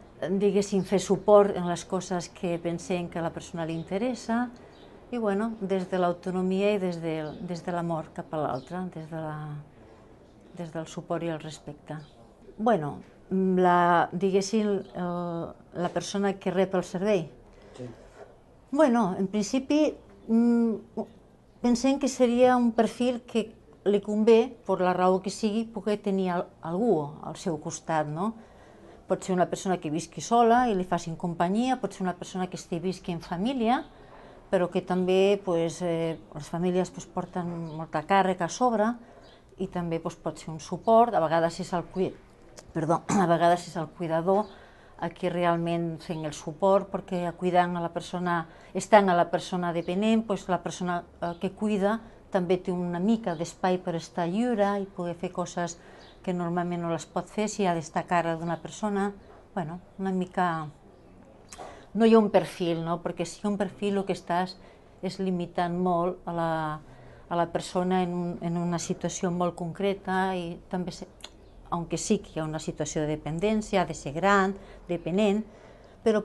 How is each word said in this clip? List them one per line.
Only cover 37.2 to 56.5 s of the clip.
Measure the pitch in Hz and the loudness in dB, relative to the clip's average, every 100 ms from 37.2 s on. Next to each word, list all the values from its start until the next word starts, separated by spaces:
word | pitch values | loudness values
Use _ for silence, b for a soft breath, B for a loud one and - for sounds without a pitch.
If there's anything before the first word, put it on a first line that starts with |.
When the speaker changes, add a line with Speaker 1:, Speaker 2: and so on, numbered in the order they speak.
| 175 185 175 170 165 | -6 -6 -6 -6 -8
Speaker 1:
molta | 156 160 156 151 | -8 -6 -4 2
càrrega | 196 185 185 170 | 4 4 2 -2
a | |
sobre | - 247 220 214 240 B B B B B - | 0 2 2 0 -2 B B B B B -10
i | 190 | -8
també, | 180 170 165 | -6 -4 -4
pues, | 170 170 | -4 -8
pot | 170 147 | -8 -8
ser | - | -10
un | 156 | -12
suport. | - 170 - 226 233 190 | -8 -4 6 6 6 4
A | |
vegades | 160 165 165 165 | 2 4 2 0
és | 180 | -4
el | 175 165 | -4 -4
cui-, | 185 185 - - - - - - | -4 -4 -4 -16 -20 -20 -20 -10
perdó, | 165 156 165 - | -2 0 0 2
<clears throat> | 208 | 2
a | 180 | 4
vegades | 170 170 175 175 | 6 6 4 0
és | 170 | -8
el | 156 - | -8 -6
cuidador | 170 160 170 196 208 B B B B - | -2 0 2 2 0 B B B B -10
a | 170 | -8
qui | - 180 | -4 -4
realment | 175 175 170 170 170 170 160 | 0 2 2 0 -2 -2 -6
fem | - 160 156 | -8 -6 -6
el | 147 | -8
suport, | - 151 196 196 196 | -10 0 4 4 2
perquè | 190 - 180 175 | -6 -4 -4 -4
cuidant | 170 180 180 175 175 | -4 2 4 2 0
a | |
la | 170 | -4
persona, | 170 170 180 180 170 165 B B 190 | -6 -6 -4 -2 -2 -4 B B -8
estant | - 214 196 | 4 6 8
a | 175 | 4
la | 170 | 4
persona | 175 - 185 175 | 0 -2 -4 -2
dependent, | 170 165 180 214 226 226 | -2 -2 0 2 2 2
pues, | 190 - | -4 -2
la | 175 | -2
persona, | 175 160 180 175 175 - | -2 -6 -4 -4 -6 -8
eh, | 170 170 | -6 -4
que | 190 185 | -6 -4
cuida | 214 208 196 226 B B - | -2 2 2 0 B B -4
també | 196 175 185 | -2 2 0
té | 185 | 0
una | 180 175 175 | -2 -2 0
mica | 190 226 226 160 | 2 2 0 -4
d'espai | 170 - 185 185 | -6 -2 0 0
per | 180 165 | 0 -6
estar | - - 175 | -6 -4 -2
lliure | 190 247 196 202 202 | 0 0 2 2 0
i | 196 - | -4 -6
poder | 175 170 | -8 -6
fer | 185 180 | -6 -6
coses | 175 - 170 - B B B B | -6 -4 -6 -6 B B B B
que | - | -6
normalment | 180 170 | -4 -2